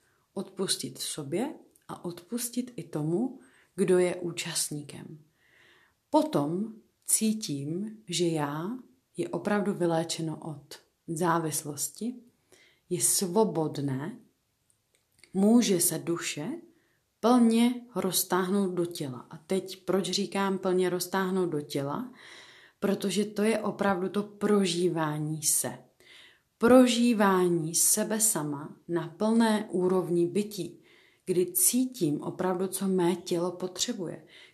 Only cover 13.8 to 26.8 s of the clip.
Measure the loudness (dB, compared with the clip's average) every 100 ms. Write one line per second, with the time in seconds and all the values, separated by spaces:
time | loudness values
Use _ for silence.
13.8 | -4 -4 -6 -10 -18 _ _ _ _ _
14.8 | _ _ _ _ -8 2 6 6 6 4
15.8 | 2 0 -2 -4 -4 -6 -6 -8 -12 _
16.8 | _ _ _ _ 4 6 6 6 4 2
17.8 | -6 -4 0 0 0 0 2 2 0 0
18.8 | -2 -4 -8 -8 -14 -20 -4 -4 -4 -10
19.8 | -2 0 0 -2 -2 0 0 0 2 2
20.8 | 2 0 -2 -2 0 0 0 -2 -4 -4
21.8 | -4 -4 -8 -12 -20 -20 -20 -20 -20 _
22.8 | 0 0 0 0 -2 0 0 2 -2 0
23.8 | 0 0 -2 -4 -6 -4 2 4 4 2
24.8 | 0 0 -2 -2 -4 -2 0 0 -2 -8
25.8 | -16 _ -20 -20 -20 _ _ _ 8 10